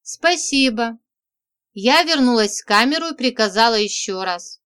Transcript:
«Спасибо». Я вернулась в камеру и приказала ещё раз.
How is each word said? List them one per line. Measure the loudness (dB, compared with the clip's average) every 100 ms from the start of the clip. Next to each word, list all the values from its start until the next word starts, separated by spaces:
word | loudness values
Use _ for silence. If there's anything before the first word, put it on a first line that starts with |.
«Спасибо». | -18 -4 0 0 0 0 2 0 -4 -8 _ _ _ _ _ _ _
Я | -4 2 2
вернулась | 2 2 2 2 0 -4
в | 0
камеру | 2 2 0 -6
и | -4
приказала | -2 0 -2 2 2 2
ещё | -2 -6 -6 -6
раз. | -6 -8 -10 -20